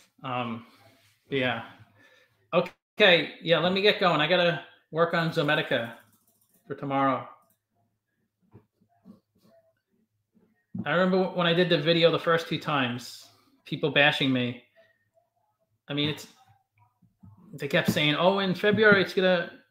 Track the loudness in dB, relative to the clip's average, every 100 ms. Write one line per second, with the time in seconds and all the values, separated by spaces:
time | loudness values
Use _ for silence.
0 | _ _ -8 -6 -6 -8 -14 -20 -20 _
1 | _ _ _ -4 -2 -4 -10 -20 -20 _
2 | _ _ _ _ _ -2 -2 -6 _ 2
3 | 4 4 2 -8 -2 0 0 0 2 2
4 | 2 0 2 2 0 -2 -8 _ _ -2
5 | -2 0 -2 -2 0 0 -2 -4 -4 -12
6 | _ _ _ _ _ _ -16 -12 -6 0
7 | 0 0 -6 -18 _ _ _ _ _ _
8 | _ _ _ _ _ -20 _ _ _ _
9 | -20 -20 _ _ _ _ _ _ _ _
10 | _ _ _ _ _ _ _ -10 -4 0
11 | 2 2 0 0 0 2 2 2 2 4
12 | 4 2 0 -2 -2 -6 -4 -2 -2 -6
13 | -12 -20 -20 _ _ _ -12 -6 -2 4
14 | 4 2 0 0 -2 -8 -16 _ _ _
15 | _ _ _ _ _ _ _ _ -8 -4
16 | -4 -4 -12 _ _ _ _ _ _ _
17 | _ _ -20 -20 -20 -12 -4 -2 0 0
18 | 0 2 2 2 0 0 0 4 6 6
19 | 4 0 2 2 -2 -12 _